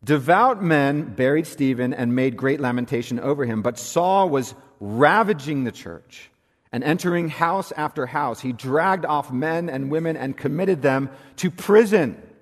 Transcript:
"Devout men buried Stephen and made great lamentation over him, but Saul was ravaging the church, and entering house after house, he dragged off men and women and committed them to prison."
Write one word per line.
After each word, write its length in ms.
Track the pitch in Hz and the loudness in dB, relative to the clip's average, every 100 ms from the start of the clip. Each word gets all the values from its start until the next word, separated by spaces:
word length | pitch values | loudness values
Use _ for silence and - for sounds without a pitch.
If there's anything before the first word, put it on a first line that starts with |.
"Devout 580 | - 147 127 180 247 226 | 2 0 4 4 4 2
men 540 | 185 151 139 147 151 104 | 2 4 4 0 -4 0
buried 320 | 131 147 160 | 2 2 -2
Stephen 460 | - 139 123 123 | -2 0 0 -2
and 200 | - 120 | -2 0
made 220 | 123 131 120 | 2 0 0
great 240 | 131 143 | -2 0
lamentation 580 | 127 123 123 123 120 120 | -2 -2 -2 -4 -4 -4
over 280 | - 143 123 | -2 -2 -2
him, 160 | 110 | -2
but 180 | 107 117 | -4 -6
Saul 500 | - 170 180 190 190 | -4 0 2 4 2
was 240 | 139 123 - - _ | 0 -2 -12 -20 _
ravaging 840 | 101 110 147 196 214 175 135 147 | -8 4 6 6 2 0 -2 -4
the 80 | 123 | -4
church, 580 | - 92 85 _ - - _ _ _ _ | -6 -14 -16 _ -20 -20 _ _ _ _
and 120 | 175 | -6
entering 460 | 147 175 185 175 170 | -2 0 0 0 -2
house 420 | - 170 190 180 - | -2 0 0 -4 -6
after 280 | 151 - 123 | -6 -4 -4
house, 360 | 147 143 113 | -2 -4 -4
he 100 | 131 | -6
dragged 540 | 120 131 143 180 190 147 | -6 -2 0 2 0 0
off 260 | 151 139 | -2 -2
men 380 | 131 156 165 170 | -2 -2 -2 -4
and 200 | 131 139 | -6 -2
women 280 | 156 165 156 | -2 -2 -4
and 180 | 135 135 | -6 -4
committed 460 | 139 156 190 175 | -4 -2 0 2
them 280 | 139 135 139 - - - | 2 2 -2 -10 -20 -4
to 120 | 185 | -4
prison." 720 | - - 208 226 202 139 - - - | -4 4 6 6 4 2 -4 -16 -20